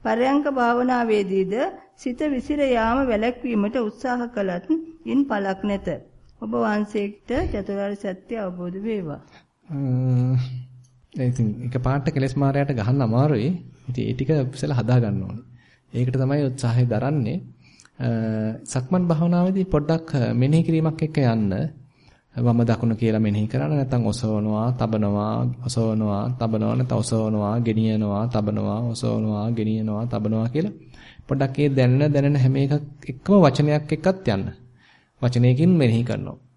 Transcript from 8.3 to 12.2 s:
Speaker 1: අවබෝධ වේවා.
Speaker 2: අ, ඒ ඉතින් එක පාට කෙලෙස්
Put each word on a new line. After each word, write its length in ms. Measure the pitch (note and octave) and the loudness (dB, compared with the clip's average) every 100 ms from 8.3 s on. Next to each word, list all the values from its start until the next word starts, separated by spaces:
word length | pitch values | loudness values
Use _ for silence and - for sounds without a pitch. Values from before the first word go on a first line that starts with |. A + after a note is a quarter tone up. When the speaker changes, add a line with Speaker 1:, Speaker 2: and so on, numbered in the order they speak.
| A3+ | -8
Speaker 1:
අවබෝධ 420 | G3 F3+ F3+ F#3+ | -8 -8 -10 -8
වේවා. 420 | G#3+ G#3+ E3 C#3+ - - _ _ - | -6 -6 -6 -10 -14 -20 _ _ -10
Speaker 2:
අ, 100 | C#3+ C3+ B2+ B2+ B2+ B2+ C3 B2+ - - - - _ _ | -4 0 0 2 2 2 0 -2 -8 -14 -20 -20 _ _
ඒ 140 | - B2+ | -4 -2
ඉතින් 200 | B2 A2 G#2 | 0 -2 -2
එක 140 | B2 B2 | -6 -4
පාට 260 | C3 C#3 C3+ | -2 -2 -2
කෙලෙස් 300 | C#3+ | -2